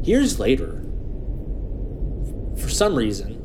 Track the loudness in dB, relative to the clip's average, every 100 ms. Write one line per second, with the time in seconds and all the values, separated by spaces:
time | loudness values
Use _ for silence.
0 | 6 6 6 4 4 4 2 -4 -4 -4
1 | -4 -6 -4 -6 -4 -6 -4 -6 -6 -4
2 | -4 -2 -4 -4 -4 -2 -2 2 4 4
3 | 0 0 -4 -6